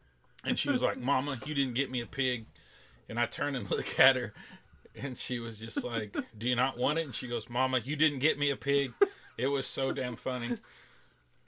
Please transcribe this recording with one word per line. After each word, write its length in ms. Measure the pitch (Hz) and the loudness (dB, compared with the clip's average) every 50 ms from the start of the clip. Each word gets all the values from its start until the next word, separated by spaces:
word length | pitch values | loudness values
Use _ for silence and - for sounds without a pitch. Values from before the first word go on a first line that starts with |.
| _ - _ _ _ - - - - | _ -20 _ _ _ -20 -20 -8 -4
And 160 | 127 127 - | -2 0 0
she 120 | - 143 | 2 2
was 120 | 135 120 123 | 2 2 2
like, 160 | 110 101 - | 2 0 0
"Mama, 400 | 123 127 143 127 139 147 135 117 - | 0 2 2 2 2 0 -4 -6 -4
you 80 | 147 151 | -4 0
didn't 200 | 139 139 131 117 | 0 0 0 0
get 160 | 123 139 110 | 0 -2 -2
me 100 | 131 123 | -2 -4
a 60 | 117 | -4
pig." 400 | - - - 135 131 123 117 110 - - - - - - - - - - - _ - | -4 -4 -2 -2 -2 -2 -4 -6 -10 -18 -20 -20 -20 -20 -20 -20 -20 -20 -20 _ -6
And 120 | 113 117 | -2 0
I 60 | 120 | 0
turn 280 | - - - 143 143 139 | 0 0 -2 -2 -2 -2
and 160 | 123 104 - | -2 -2 -2
<laughs> 0 | |
look 300 | - 143 127 - - - | -2 -2 -2 0 4 6
at 160 | 147 135 127 | 8 8 8
her, 160 | 127 120 107 - - - - - - - - - - - - - | 6 0 -4 -8 -10 -18 -18 -20 -20 -20 -20 -20 -20 -20 -18 -12
and 200 | 110 107 135 123 | -8 -6 -6 -6
she 220 | - - - 127 120 | -6 -4 -4 -4 -2
was 220 | 117 113 110 101 | -4 -4 -8 -8
just 240 | 110 113 - 285 247 | -8 -6 -4 -2 -2
like, 320 | - 117 113 107 101 - 320 254 - - | -2 -2 -4 -4 -4 -4 -6 -6 -6 -6
"Do 120 | 107 113 123 | -4 -2 0
you 80 | 123 | 2
not 220 | 117 127 135 120 120 | 2 2 0 0 0
want 200 | 123 139 151 165 | 0 0 2 0
it?" 40 | 165 | -2
And 100 | 143 113 | -4 -4
she 140 | - 131 120 | -8 -6 -4
goes, 200 | 120 117 - - | -4 -4 -4 -2
"Mama, 320 | 120 123 131 131 131 123 107 | 0 2 2 2 2 0 0
you 100 | 131 151 | 0 0
didn't 240 | 143 160 156 147 131 | 2 2 2 2 2
get 180 | 131 156 147 147 | 2 2 2 2
me 120 | 147 143 | 0 -2
a 60 | 139 | -2
pig." 340 | 135 - 143 139 143 139 123 117 - 403 381 - - - - - - | -2 0 2 2 2 2 2 2 4 2 2 2 -4 -20 -14 -6 -2
It 100 | 123 139 | 0 0
was 180 | 143 135 127 | 0 0 -2
so 260 | - - 139 135 135 127 | -2 -2 0 0 0 0
damn 240 | 123 127 123 117 | 0 -2 -4 -4
funny. 400 | - - 131 127 123 117 120 120 - - - - - - - - - - - _ _ _ _ _ - _ | -4 -2 -2 -2 -2 0 -2 -2 -2 -4 -12 -20 -20 -20 -20 -20 -20 -20 -20 _ _ _ _ _ -20 _